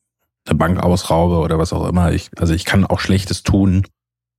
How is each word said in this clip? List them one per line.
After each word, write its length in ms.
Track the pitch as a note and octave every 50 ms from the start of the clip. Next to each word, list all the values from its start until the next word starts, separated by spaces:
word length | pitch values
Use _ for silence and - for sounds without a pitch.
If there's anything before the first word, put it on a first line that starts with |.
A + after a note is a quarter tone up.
| _ _ _ _ _ _ _ _ _
eine 100 | - -
Bank 220 | D2+ D#2+ E2 F#2 F2
ausraube 560 | - F2+ F2+ F2+ - - E2+ E2 F2 F2 F2
oder 200 | E2 D#2 D#2+ D#2+ D#2+
was 120 | E2 - F2
auch 140 | E2 E2
immer. 240 | - E2 F2+ F2 E2
Ich, 200 | D#2+ F2 - - -
also 160 | - F2+ E2+ D#2+
ich 100 | F2 -
kann 200 | - - G2 F#2
auch 140 | - F#2 -
Schlechtes 440 | - - F#2+ F#2+ - - - - -
tun 420 | - - G2 G2 F#2+ F2+ F#2+ G2 - _ _ _ _ _ _ _ _ _